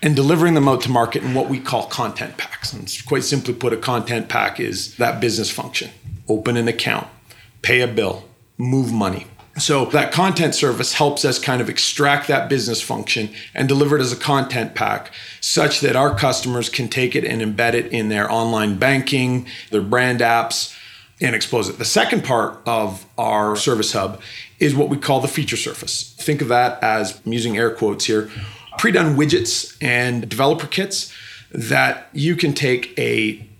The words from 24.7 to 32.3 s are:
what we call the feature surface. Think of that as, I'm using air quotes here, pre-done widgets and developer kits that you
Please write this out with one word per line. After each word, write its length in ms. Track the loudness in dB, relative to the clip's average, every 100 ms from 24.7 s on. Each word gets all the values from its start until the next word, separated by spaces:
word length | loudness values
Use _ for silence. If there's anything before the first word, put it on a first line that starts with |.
| 4
what 140 | 2
we 80 | 0
call 240 | 2 0
the 80 | 0
feature 260 | -4 -4 -4
surface. 580 | -6 -8 -8 -8 -8 -8
Think 220 | -2 -2
of 80 | 2
that 340 | 2 2 0
as, 380 | 0 0 -2 -6 -6
I'm 60 |
using 260 | -2 -2 0
air 140 | 0
quotes 320 | 0 -2 0
here, 260 | 0 0 0 -8 -12 -14 -16 -2
pre-done 380 | 2 4 4 4
widgets 640 | 4 4 2 -4 -6 -6
and 460 | -2 0 0 -2 -4
developer 400 | 0 2 2 -2
kits 480 | -4 -2 -4 -8 -12 -18 -20 -12
that 560 | -8 0 2 2 0 -8
you 240 | -2 0